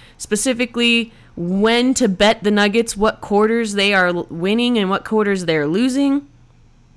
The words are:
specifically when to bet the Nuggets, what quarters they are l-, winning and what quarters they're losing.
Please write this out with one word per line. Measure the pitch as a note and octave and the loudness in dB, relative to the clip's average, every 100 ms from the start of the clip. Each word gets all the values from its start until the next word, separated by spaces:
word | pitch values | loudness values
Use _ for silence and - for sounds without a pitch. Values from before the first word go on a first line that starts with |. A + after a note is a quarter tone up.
| - - | -20 -20
specifically | - G#3 C4+ A#3 B3 A#3+ A#3+ A#3 A3+ - - - | -6 -2 -2 -2 -2 0 0 0 -2 -10 -18 -10
when | F3 F#3+ G#3+ A#3 B3+ C4 | -4 0 2 2 2 2
to | A#3+ | 0
bet | F#3 G#3 A3+ | 2 2 2
the | G3+ | 0
Nuggets, | G#3 G#3 A3 A#3 G3 | 2 2 0 -2 -2
what | G#3+ - | -2 -2
quarters | - G3+ A3 A#3 A3 | -2 0 2 0 -2
they | G3+ G3 | 0 0
are | G3 F3+ | 2 2
l-, | F3 - | -2 -6
winning | E3 F3+ A3 A#3+ A#3+ | -6 -2 0 0 0
and | F#3+ | 0
what | G3 | -2
quarters | - A3 G3+ G3 E3+ | -2 -2 0 -2 0
they're | D#3+ D3 | -2 0
losing. | F3+ B3+ B3+ C#4 C#4 C#4+ - - _ - _ _ | 0 0 0 0 0 -4 -16 -20 _ -20 _ _